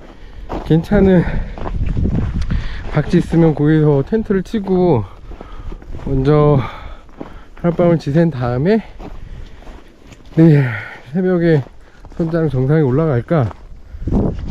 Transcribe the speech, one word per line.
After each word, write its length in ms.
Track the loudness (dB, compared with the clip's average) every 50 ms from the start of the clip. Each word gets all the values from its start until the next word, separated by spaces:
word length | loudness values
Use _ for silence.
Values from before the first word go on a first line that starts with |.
| -20 -20 -20 -20 -20 -18 -18 -16 -12 -10 -10 -6 0
괜찮은 560 | 2 2 2 2 2 2 4 4 6 6 4 4 2 0 -2 -2 -4 -6 -8 -8 -6 -4 -2 -2 -2 -2 0 0 0 0 0 -2 -2 -2 -2 -2 -2 -2 -2 -2 -4 -6 -6 -8 -4 -2
박지 260 | -2 0 2 2 0
있으면 360 | 0 2 2 4 4 4 4
거기서 500 | 2 2 2 4 4 4 4 4 2 0 0
텐트를 340 | -2 -2 0 0 -2 -2 -2
치고 640 | -4 -6 -6 -2 0 0 2 2 2 2 2 0 -4 -10 -16 -18 -16 -16 -16 -16 -16 -14 -14 -12 -12 -12 -12 -12 -12 -12 -10 -6
먼저 520 | -4 -2 0 2 2 4 4 4 4 4 2 0 -2 -6 -12 -16 -16 -16 -18 -20 -18 -16 -16 -16 -16 -16 -20 -20 -20 -10
하룻밤을 420 | -4 -2 -2 0 2 2 2 2 2
지샌 320 | 0 0 2 2 2 2
다음에 520 | 0 -2 -2 -2 -2 0 0 2 2 0 0 -4 -12 -16 -16 -14 -14 -14 -14 -14 -14 -14 -14 -16 -16 -18 -18 -18 -18 -18 -20 -20 -20 -20 -20 -20 -20 -20 -20 -4 2
내일 280 | 6 6 8 8 6 4 2 -2 -6 -10 -12 -16 -20 -14 -8 -4
새벽에 500 | -2 0 0 2 2 4 4 4 2 2 -2 -10 -20 -20 -20 -20 -20 -20 -10 -6
선장 320 | -4 -4 -2 0 0 0 0
정상에 320 | 0 0 2 2 4 4
올라갈까 680 | 4 2 2 2 2 0 0 -2 -2 0 0 0 0 0 -2 -8 -16 -18 -18 -18 -18 -16 -14 -10 -6 -2 -2 0 0 -2 -2 -4 -8 -8